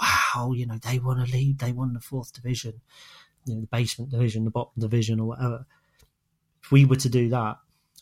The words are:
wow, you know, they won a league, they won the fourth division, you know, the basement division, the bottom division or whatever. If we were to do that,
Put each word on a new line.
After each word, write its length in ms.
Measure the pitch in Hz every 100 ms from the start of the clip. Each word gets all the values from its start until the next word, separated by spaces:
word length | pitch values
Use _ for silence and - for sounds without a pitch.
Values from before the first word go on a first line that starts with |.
wow, 500 | - - - 202 131
you 120 | 123 120
know, 120 | 113
they 220 | 117 127
won 200 | 127 127
a 60 | 123
league, 320 | 127 139 139
they 120 | 123
won 220 | 123 131
the 80 | 120
fourth 320 | - 135 120
division, 480 | - 123 117 113 113 - - - - - _ -
you 100 | 110
know, 60 |
the 60 | 110
basement 440 | 117 117 - 127
division, 320 | 120 120 110 110
the 60 |
bottom 220 | 120 123 -
division 400 | 110 117 110 110
or 80 | 110
whatever. 360 | 123 123 117 131 _ _ _ _ _ _ _ _ _
If 80 | -
we 140 | 139 135
were 100 | 131
to 120 | 131
do 200 | 123 117
that, 280 | 123 107 - _ _ _ -